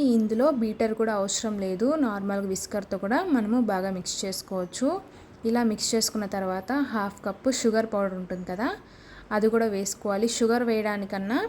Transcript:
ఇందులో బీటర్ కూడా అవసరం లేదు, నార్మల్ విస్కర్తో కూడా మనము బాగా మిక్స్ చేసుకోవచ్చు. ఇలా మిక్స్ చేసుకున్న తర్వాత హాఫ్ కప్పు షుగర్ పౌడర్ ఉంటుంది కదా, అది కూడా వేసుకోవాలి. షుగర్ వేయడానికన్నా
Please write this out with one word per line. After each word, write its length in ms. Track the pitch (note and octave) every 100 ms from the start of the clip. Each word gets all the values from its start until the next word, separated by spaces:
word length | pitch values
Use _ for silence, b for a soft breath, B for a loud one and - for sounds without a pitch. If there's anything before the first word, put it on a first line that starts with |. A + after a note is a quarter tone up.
| C#4+ A#3
ఇందులో 320 | G#3+ A3 C#4 C#4
బీటర్ 320 | A3 G#3+ A3+ A3
కూడా 120 | A3 G#3
అవసరం 360 | G3 - A3+ G#3 F#3+
లేదు, 220 | F#3 A#3 D#4+ B3+
నార్మల్ 360 | G3+ G3+ G3+ G3 F#3+
విస్కర్తో 440 | - G#3+ G3 F#3+ G3
కూడా 160 | C4 F#4+ C4+
మనము 220 | G#3 A#3+ A3+
బాగా 180 | F#3+ F#3+ F#3
మిక్స్ 180 | F3+ - G3
చేసుకోవచ్చు. 640 | F#3+ - F#3+ F3+ - C4 F#4 G4 B B B A3+
ఇలా 140 | A#3 A#3
మిక్స్ 200 | G#3 -
చేసుకున్న 320 | A3+ A3 G#3+ G3+
తర్వాత 380 | G3 F#3+ F#3 F#3+ C#4 C4+
హాఫ్ 260 | A3 G3+ - G#3
కప్పు 240 | F#3+ C4 B3+
షుగర్ 300 | A#3 A3 A3
పౌడర్ 220 | G#3 G3 F#3
ఉంటుంది 260 | F3+ F3+ F3+
కదా, 180 | F#3 B3+ G#4 - B B B B G#3+
అది 120 | A3
కూడా 140 | A3+ A3+
వేసుకోవాలి. 540 | G3 G3 - G#3 G3 A#3 -
షుగర్ 260 | A3+ A#3+ A#3+
వేయడానికన్నా 680 | A3 G#3+ G#3 G3 G3 G3 B3+